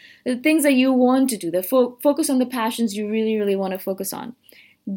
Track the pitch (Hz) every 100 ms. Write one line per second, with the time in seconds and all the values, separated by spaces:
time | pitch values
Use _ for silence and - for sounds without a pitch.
0 | - _ 247 247 311 311 285 254 262 254
1 | 247 262 262 214 170 175 185 262 247 -
2 | 294 285 302 262 247 247 226 226 226 202
3 | 208 220 220 220 202 196 190 185 - 190
4 | 190 - - - _ - - _ -